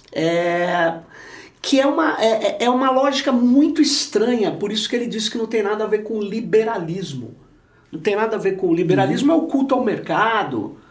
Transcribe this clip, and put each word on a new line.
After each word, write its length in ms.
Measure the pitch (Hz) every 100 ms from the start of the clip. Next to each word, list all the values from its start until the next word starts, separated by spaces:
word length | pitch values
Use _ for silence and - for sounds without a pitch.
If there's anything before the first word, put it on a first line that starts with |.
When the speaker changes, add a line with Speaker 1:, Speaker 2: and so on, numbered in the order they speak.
| -
Speaker 1:
é, 840 | - 160 170 175 175 175 175 165 165 - - - - - _
que 180 | - 269
é 60 | 277
uma, 360 | 330 302 -
é, 360 | 220 220 208 -
é, 40 | 240
é 40 |
uma 200 | 254 269
lógica 400 | 262 285 269 285
muito 500 | 247 247 269 311 -
estranha, 720 | 294 - - 208 233 240 180
por 200 | - 208
isso 180 | 214 -
que 60 | 240
ele 120 | 233
diz 200 | 214 220
que 80 | 233
não 80 | 220
tem 160 | 226
nada 220 | 202 208
a 40 | 214
ver 160 | 214
com 160 | 214 220
liberalismo. 1120 | 202 220 175 220 220 208 160 185 156 131 113 - - _ _ _ _
Não 80 | 160
tem 140 | 214 202
nada 180 | 220 214
a 40 |
ver 180 | 190 190
com 100 | 185
o 60 |
liberalismo, 580 | 165 170 185 190 - 285
Speaker 2:
Uhum. 60 | 330
Speaker 1:
é 40 |
o 40 | -
culto 260 | 269 269
ao 100 | 254
mercado. 960 | 220 156 - 165 226 220 151 113 - - -